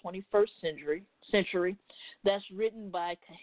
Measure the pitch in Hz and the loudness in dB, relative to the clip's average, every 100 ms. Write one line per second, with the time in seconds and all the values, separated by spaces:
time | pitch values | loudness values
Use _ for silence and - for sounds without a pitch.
0 | 180 185 196 208 214 - 165 147 147 160 | -10 -10 0 4 4 2 -6 -4 -2 -4
1 | - _ - 208 185 185 180 202 _ - | -4 _ 0 2 2 0 0 -2 _ -20
2 | - - 202 202 - 190 220 220 202 180 | -20 -2 0 0 -2 -4 -2 -2 -8 -6
3 | 170 175 - 170 | -6 -8 -12 -20